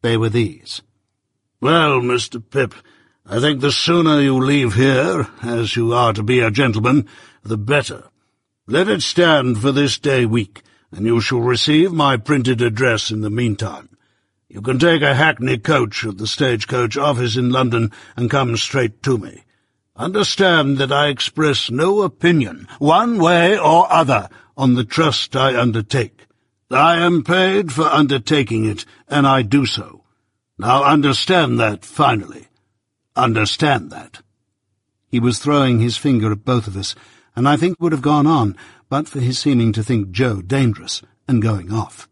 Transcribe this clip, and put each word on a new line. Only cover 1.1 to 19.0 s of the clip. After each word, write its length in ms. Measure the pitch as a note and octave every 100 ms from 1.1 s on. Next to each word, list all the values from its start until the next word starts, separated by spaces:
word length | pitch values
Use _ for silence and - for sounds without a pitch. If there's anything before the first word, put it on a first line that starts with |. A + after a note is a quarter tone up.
| _ _ _ _ _
Well, 420 | C3 E3 D3+ C3
Mister 380 | B2 B2 A2+ B2
Pip, 340 | G#2+ C#3 B2 - _ _ _ _
I 140 | _ A2
think 220 | C#3+ C#3
the 100 | C#3
sooner 500 | B2+ E3 E3+ D#3+ D3
you 160 | C#3 C3
leave 380 | C3 C#3+ B2
here, 520 | G2 C3+ C3 D#3+ F3+ A#2+ -
as 340 | A#2+ A#2 A2
you 180 | A#2+ A2+
are 200 | A#2+ A#2+
to 100 | G#2+
be 160 | G#2+ B2
a 120 | A2+
gentleman, 560 | G#2+ C3+ G#2+ A#2 C#3+ - - - _
the 140 | G#2 A2
better. 480 | G#2 C#3+ - D2+ - _ _ _ _ _ -
Let 200 | C3+ F#3
it 140 | G3+
stand 580 | - - F3 D3+ B2+ A2+
for 120 | C3
this 260 | C3+ C#3+ -
day 280 | D3+ C3+
week, 360 | A#2 A#2 G2 - _ _ _
and 140 | -
you 140 | G#2+ A#2
shall 200 | A2 B2
receive 520 | A#2+ A#2+ - D3+ F#3
my 260 | E3+ C#3+ B2+
printed 440 | G#2 D3 A#2+ A#2
address 500 | A#2+ G#2+ B2+ A2+ -
in 100 | A2
the 80 | G#2+
meantime. 600 | A2 A#2+ G2+ G#2 D#2+ - _ _ _ _ _ _
You 120 | -
can 180 | A2 C3
take 220 | E3+ E3
a 140 | C#3+
hackney 420 | C3 D#3 - B2+ B2
coach 480 | B2+ D3 A2+ -
at 120 | A2 G2
the 100 | G#2+
stagecoach 680 | - C3+ A#2 - C3 A#2+
office 400 | B2 D3 B2 B2
in 140 | A2+ B2
London 420 | B2+ B2+ A#2 A2 - -
and 140 | - A#2+
come 260 | C#3+ B2+
straight 480 | A2+ - C3+ A#2+ -